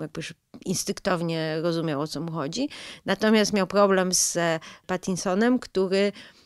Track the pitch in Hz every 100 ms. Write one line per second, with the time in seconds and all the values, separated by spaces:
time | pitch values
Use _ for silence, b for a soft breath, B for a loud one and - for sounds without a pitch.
0 | 156 160 160 - _ - - 180 - -
1 | 196 175 170 165 160 160 170 165 160 139
2 | 151 143 165 160 143 220 294 B B B
3 | - 196 214 220 202 208 185 196 202 190
4 | 185 175 - 170 170 160 B B - 185
5 | - 175 190 185 240 254 - 185 190 196
6 | 202 - B B